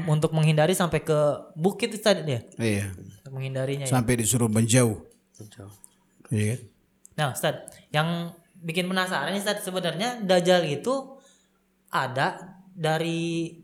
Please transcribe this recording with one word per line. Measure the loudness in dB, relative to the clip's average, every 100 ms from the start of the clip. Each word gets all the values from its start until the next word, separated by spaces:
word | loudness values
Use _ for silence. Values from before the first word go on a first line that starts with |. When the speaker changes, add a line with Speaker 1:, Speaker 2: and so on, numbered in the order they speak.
| 2
Speaker 1:
untuk | 2 2
menghindari | 2 4 4 4
sampai | 4 2 0
ke | 2 2 2 0 -6
bukit, | -2 -2 0 -4
Ustaz, | 0 2 2
ya? | 0 -4 -6 -2
Speaker 2:
Iya. | 0 0 -2
Speaker 1:
Untuk | -8 -16 -18 -14
menghindarinya, | -10 -6 -4 -4 -4
ya. | 0
Speaker 2:
Sampai | 2 2 2
disuruh | 2 2 2
menjauh. | 2 4 6 4 0 -8 _ _
Speaker 3:
Menjauh. | -20 -20 -20 -20 -20 -20 _ _ _ -6
Speaker 2:
Iya | -2 -2
kan? | -4 -10 _ _ _ -12
Speaker 1:
Nah, | -4 -4
Ustaz, | -2 -2 -4 -8 -20 _
yang | -2 0 -2 -6 -12 _ -14
bikin | -6 -4
penasaran | -2 -2 -2 -2 -2
nih, | -4
Ustaz, | -4 -4
sebenarnya | -4 -4 -4 -2 -4 -4
Dajjal | 2 4 6 4 2
itu | -2 -2 -4 -4 -16 -20 _ _ _ _ _ _
ada | -4 -2 -2 -2 -4 -12 -20 -20
dari | -6 -2 0 -2 -2 -2 -4 -6 -8